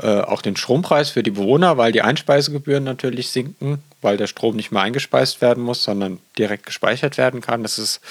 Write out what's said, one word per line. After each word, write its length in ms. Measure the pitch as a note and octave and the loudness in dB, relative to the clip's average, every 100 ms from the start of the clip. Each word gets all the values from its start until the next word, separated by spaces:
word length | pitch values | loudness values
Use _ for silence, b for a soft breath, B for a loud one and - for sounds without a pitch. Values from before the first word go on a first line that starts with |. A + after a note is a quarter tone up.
äh, 200 | A2 G2+ | 0 0
auch 200 | - G2+ | 0 -2
den 140 | G#2+ F#2+ | -4 -6
Strompreis 540 | - C3+ F#3 D3 D3 | 0 0 4 2 2
für 140 | - | 0
die 80 | A2 | -2
Bewohner, 460 | G2+ G2 C#3+ F3 C#3 | -2 2 4 4 4
weil 140 | A2+ | 4
die 100 | A2 | 4
Einspeisegebühren 840 | G#2+ D3+ - C#3+ C#3+ D3 C#3+ C#3 C3+ | 2 0 2 2 2 -4 -2 -2 -2
natürlich 440 | B2+ C3 A#2+ B2 | -4 -4 -4 -4
sinken, 520 | B2+ C#3+ - C#3 C#3+ - _ | -4 -6 -6 -6 -6 -8 _
weil 140 | G#2 G#2 | 0 0
der 120 | G#2 | -2
Strom 280 | - A#2 A2 | 0 0 0
nicht 160 | - | -2
mehr 100 | G#2+ | 0
eingespeist 600 | G2 C3 - C3 C3 - | 0 -2 0 0 0 2
werden 200 | B2 A#2+ | 2 2
muss, 220 | A#2+ B2 | -2 -4
sondern 360 | - G2+ G2 F#2 _ - | -2 -2 -2 -6 _ -4
direkt 280 | G#2 G#2 - | -2 -2 -8
gespeichert 500 | - G2+ A#2+ D3 C#3 | -4 -2 0 -2 0
werden 240 | B2+ B2 | 0 0
kann. 220 | A2+ A#2 | -4 -4
Das 140 | A2 - | -2 -4
ist, 220 | G#2+ - B | -4 -6 B